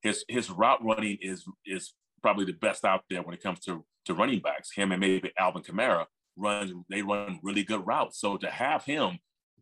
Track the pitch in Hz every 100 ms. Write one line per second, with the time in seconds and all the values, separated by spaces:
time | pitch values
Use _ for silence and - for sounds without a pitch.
0 | 110 104 - 120 101 87 117 135 113 110
1 | 104 98 95 90 90 - - 95 - -
2 | _ _ 110 101 92 85 107 95 101 95
3 | - 90 85 87 - 87 - 85 - _
4 | - 165 139 110 76 69 - - 98 92
5 | 95 95 92 - 92 87 - 95 127 87
6 | 80 _ _ - 104 104 98 90 87 101
7 | 101 104 101 82 90 101 95 107 95 143
8 | 123 - 104 95 87 - 131 151 - 151
9 | 98 90 - _ _ _